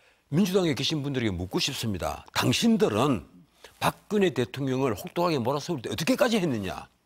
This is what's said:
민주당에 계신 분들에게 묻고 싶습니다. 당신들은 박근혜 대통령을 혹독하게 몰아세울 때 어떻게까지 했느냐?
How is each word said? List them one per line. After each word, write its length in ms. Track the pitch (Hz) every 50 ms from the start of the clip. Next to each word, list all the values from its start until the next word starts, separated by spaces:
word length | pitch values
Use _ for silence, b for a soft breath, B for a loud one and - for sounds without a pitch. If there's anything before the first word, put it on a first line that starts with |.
| b b b b b b
민주당에 440 | 139 160 208 180 180 202 180 165 135
계신 300 | 107 135 - 165 151 135
분들에게 280 | 143 139 127 113 107
묻고 280 | 92 85 95 95 - 180
싶습니다. 680 | - - 131 - - 113 98 87 85 78 71 - - - -
당신들은 920 | - - 127 120 - - 233 226 185 214 170 104 104 131 151 127 90 - - - - - _ B B B B B _
박근혜 520 | - 160 - - _ _ 208 208 190 175
대통령을 640 | 127 135 123 - - 127 143 131 127 131 135 135 104
혹독하게 420 | - - - - 170 175 180 160 135
몰아세울 420 | 113 123 139 147 - - 175 131 104
때 60 | -
어떻게까지 460 | - - 165 - 262 - - 240 220 214
했느냐? 480 | 175 160 123 107 98 92 73 65 - - _ _ _